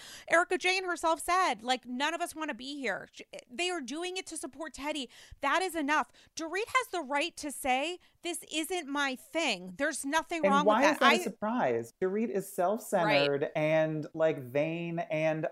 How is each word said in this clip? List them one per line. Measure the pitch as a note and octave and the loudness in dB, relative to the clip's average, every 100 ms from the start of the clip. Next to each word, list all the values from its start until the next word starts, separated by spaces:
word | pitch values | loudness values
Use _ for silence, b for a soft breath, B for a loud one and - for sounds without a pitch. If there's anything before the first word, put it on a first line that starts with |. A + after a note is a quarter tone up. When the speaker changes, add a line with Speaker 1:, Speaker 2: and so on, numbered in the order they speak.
| B B - | B B 2
Speaker 1:
Erika | E4 F4 F#4 | 4 4 2
Jayne | F#4 F#4+ F#4 | 2 2 0
herself | E4+ E4 D#4+ | 0 0 0
said, | - F4+ F4 G#3 | 2 2 2 0
like, | A#3 B3+ A#3+ | 0 -2 -2
"None | B3 D4 E4 | -2 -2 -2
of | |
us | E4+ D#4 | -4 -6
wanna | D4+ A3+ | -6 -6
be | C4 C#4+ | -8 -6
here." | A#3+ F#3 - | -4 -4 -8
She, | - - D4 - | -18 -16 -16 -10
they | B3 F4+ | -4 -2
are | F4 | -2
doing | A#3+ D4+ F4+ F#4 | -6 -6 -6 -6
it | - | -8
to | E4 | -10
support | D4+ C4+ D#4 | -10 -10 -12
Teddi. | - C#4+ D4+ A#3+ B B - | -8 -6 -4 -6 B B -4
That | C#4 D#4 | 0 2
is | F#4 D#4+ | 0 0
enough. | C#4 D4+ - b b - | 0 0 0 b b -10
Dorit | D#4+ F4+ A#4+ | -6 -4 0
has | B4+ A#4+ | 0 0
the | F4 | -4
right | B3+ C#4+ E4 - | -2 0 0 -4
to | D4+ | -8
say, | - C4+ B3+ D#4 F4+ b _ | -4 0 0 0 -6 b _
"This | E4+ E4 - | -8 -8 -6
isn't | D4+ D#4+ F4+ C#4 | -4 -2 -4 -4
my | C#4+ C#4 B3+ | -2 -2 -4
thing." | - D#4+ D4+ F#3+ F#3 F3+ | -6 -2 0 -2 -6 -4
There's | D4 C#4+ | -2 -2
nothing | C#4 D#4+ D#4+ E4 | -2 -2 -2 0
Speaker 2:
And | D4 | 4
Speaker 1:
wrong | C#4 D4 | 4 4
Speaker 2:
why | G#3+ | 6
Speaker 1:
with | D4 | 4
Speaker 2:
is | C#4+ | 6
that | |
Speaker 1:
that. | C4+ | 6
I | D#4+ | 6
Speaker 2:
surprised. | C#4 - G#3+ A#3+ D3 A#2 A#2 - | 2 -4 -2 2 2 2 -2 -4
Dorit | F#3 G#3 A3 | -2 0 0
is | G3 F#3+ | -2 -4
self-centered | - F3+ A3+ - G3 F3 G3+ C#3+ C#3 | 0 0 0 0 2 4 4 4 2
Speaker 1:
Right. | D3+ D#3 | 0 0
Speaker 2:
and, | D#3 D#3+ D#3 D#3 D3 | 2 4 2 -2 -4
like, | D#3+ D#3+ D#3 B2 | 0 2 2 -2
vain | C#3+ D#3 E3 E3+ E3 - | 0 0 -2 -4 -4 -2
and | D#3 D#3+ D#3 D#3+ | 0 0 0 -4